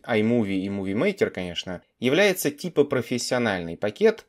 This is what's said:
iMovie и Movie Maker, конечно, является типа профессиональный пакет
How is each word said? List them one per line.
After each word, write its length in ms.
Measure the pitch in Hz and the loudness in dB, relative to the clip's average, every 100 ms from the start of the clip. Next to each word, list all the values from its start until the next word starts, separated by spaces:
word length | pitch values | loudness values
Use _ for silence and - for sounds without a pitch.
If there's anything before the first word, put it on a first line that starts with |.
iMovie 540 | - 107 110 120 101 95 | -2 0 4 2 2 -2
и 100 | 98 | -2
Movie 280 | 101 95 | -4 -4
Maker, 360 | 101 185 196 101 | 0 0 0 -2
конечно, 520 | 95 90 82 - 87 - _ | -2 -6 -8 -10 -12 -14 _
является 500 | 120 156 202 180 147 | 2 4 4 2 -2
типа 320 | 147 180 160 | -4 -2 0
профессиональный 960 | 143 131 - 123 - 123 117 92 85 85 | 2 0 -2 -4 -2 0 0 -2 -4 -4
пакет 500 | 104 - 220 214 | -6 2 2 2